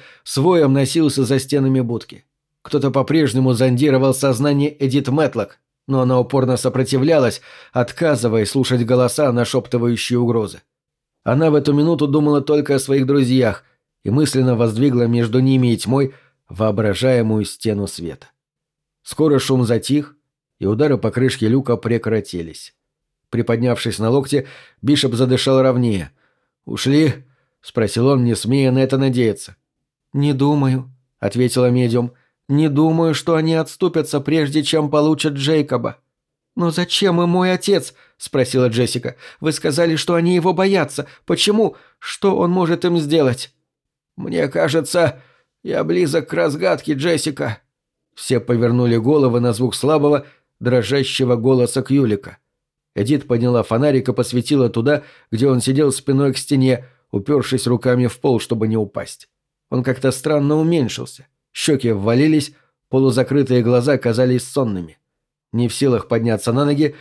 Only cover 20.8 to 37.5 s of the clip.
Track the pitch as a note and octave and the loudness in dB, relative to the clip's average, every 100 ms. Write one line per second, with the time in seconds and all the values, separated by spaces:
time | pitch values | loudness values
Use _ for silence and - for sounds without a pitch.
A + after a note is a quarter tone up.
20.8 | D3+ B2 A2 B2 B2+ - A2 C3 B2+ A#2 | 0 0 -2 0 -2 0 0 0 0 -2
21.8 | A2 A#2 A2 A2 - F2 E2 D#2+ - _ | 0 -2 0 -4 -4 -10 -12 -14 -20 _
22.8 | _ _ _ _ - A#2 G#2+ A2+ B2 A#2 | _ _ _ _ -8 -4 -2 0 0 -2
23.8 | A2 F#2+ A2 C3+ C3+ C#3 B2+ - - _ | -4 -4 0 0 0 -4 -4 -16 -20 _
24.8 | A#2+ C#3+ C3 A2+ B2+ B2+ C3+ C3 C3 B2+ | 0 0 0 0 0 0 2 2 2 2
25.8 | A#2+ G2 D2 _ _ _ _ _ - A2 | 0 -2 -6 _ _ _ _ _ -12 -4
26.8 | C3 C#3+ D#3 - - _ _ _ - - | 0 2 2 0 -10 _ _ _ -8 -2
27.8 | G#2+ A#2 C3 C#3 A#2+ A2 G#2 C#3 C3 C3 | -2 0 2 2 2 0 0 0 2 2
28.8 | C3 C3+ C3+ B2 A2+ G2 - - _ _ | 2 0 0 2 0 -2 -10 -20 _ _
29.8 | _ _ _ C#3 D3 C3 C#3+ D3 C3+ C3 | _ _ _ -2 0 2 2 2 0 -2
30.8 | B2+ _ _ - A2+ A#2+ B2 B2+ B2 B2+ | -6 _ _ -8 -6 0 0 2 2 2
31.8 | A#2+ A#2+ A#2+ _ _ _ - C#3+ D#3+ C#3 | 2 0 -2 _ _ _ -2 0 2 2
32.8 | D#3+ E3 E3 C#3+ - D#3+ D#3+ D#3+ D#3 - | 2 2 0 -2 -2 -2 0 -2 -2 -2
33.8 | F3+ E3 - C#3+ C#3 D#3+ C#3+ D3+ C#3+ D#3 | -2 -2 -2 -4 0 0 0 -2 0 -2
34.8 | D3 D3+ D3+ D#3 D#3 C#3 C#3 D#3 C#3+ B2 | 0 0 2 0 -2 -4 -2 0 0 -4
35.8 | A#2 - _ _ _ _ _ - F3 E3 | -6 -10 _ _ _ _ _ -4 -2 -2
36.8 | F3 - G3 E3+ F3 F3+ F#3 | -4 0 0 2 2 2 0